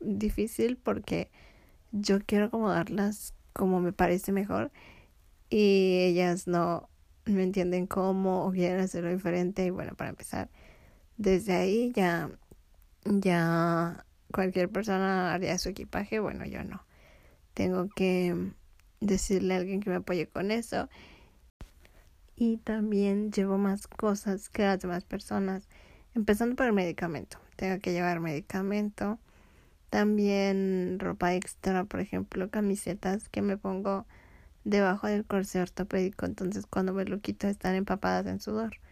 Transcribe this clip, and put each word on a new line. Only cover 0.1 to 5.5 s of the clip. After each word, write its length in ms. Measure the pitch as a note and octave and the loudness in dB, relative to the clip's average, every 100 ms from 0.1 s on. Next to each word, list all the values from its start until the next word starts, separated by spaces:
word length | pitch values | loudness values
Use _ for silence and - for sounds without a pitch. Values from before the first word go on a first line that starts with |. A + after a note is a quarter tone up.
| G3+ G#3+ G#3 A3 - A3+ B3 | -2 0 0 -2 0 0 0
porque 540 | A3+ G#3 - E3 - - - - - - _ | -2 -4 -2 -4 -4 -10 -20 -20 -20 -20 _
yo 280 | G3+ G#3 G3 | -4 2 0
quiero 220 | - G#3 G#3 | 2 2 2
acomodarlas 880 | A3+ G#3+ E3+ - G#3 G3+ G#3 - - - | 0 0 2 0 0 -2 -2 -10 -16 -12
como 280 | - F#3+ F#3 | -2 2 2
me 120 | F3+ | 2
parece 400 | - F3 F3+ - | 4 4 4 0
mejor 400 | G3 G3+ G3 C#4+ - - - - _ - - _ | -2 0 -2 -2 -8 -20 -20 -20 _ -20 -20 _